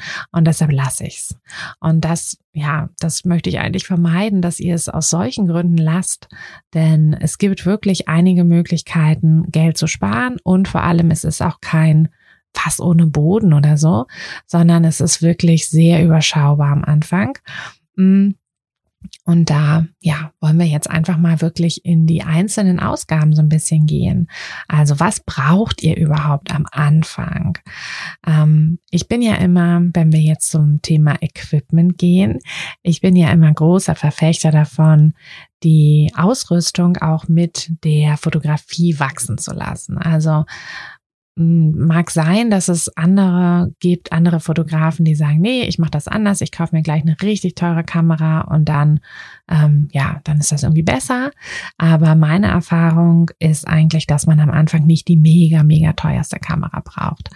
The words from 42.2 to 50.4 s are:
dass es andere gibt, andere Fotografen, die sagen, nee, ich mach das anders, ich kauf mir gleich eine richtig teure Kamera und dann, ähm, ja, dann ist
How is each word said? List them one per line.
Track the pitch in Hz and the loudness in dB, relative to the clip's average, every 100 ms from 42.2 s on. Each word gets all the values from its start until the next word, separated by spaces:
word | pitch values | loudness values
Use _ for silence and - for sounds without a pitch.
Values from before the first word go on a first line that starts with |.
| 160 202 233 | 0 0 0
dass | 196 185 | 0 0
es | 170 - - | -4 -4 -2
andere | 165 196 185 175 175 175 175 - | 2 2 2 2 2 0 -2 -2
gibt, | 175 175 - | -2 -2 -2
andere | 165 170 165 | 0 0 0
Fotografen, | 165 160 156 156 160 160 160 | -2 -4 -2 0 0 0 0
die | 156 | 0
sagen, | 147 151 | 0 2
nee, | 214 254 | 0 -2
ich | - 170 | -4 -4
mach | 165 | -4
das | 147 - | -4 -6
anders, | 220 208 196 | -4 -2 -2
ich | 151 | -6
kauf | - 165 | -6 -4
mir | 160 | -2
gleich | 156 151 | -2 -2
eine | 160 156 | -2 -2
richtig | 196 208 180 - | -2 -4 -4 -4
teure | 175 165 | -2 -2
Kamera | 160 170 165 156 160 160 | -4 0 0 0 0 -2
und | - 156 151 | 0 0 0
dann, | 147 151 151 - - - - - | 0 2 0 -4 -20 -20 -18 -4
ähm, | 156 151 147 147 | 0 2 2 0
ja, | 143 135 - | -2 -4 -6
dann | - | -4
ist | 151 | -2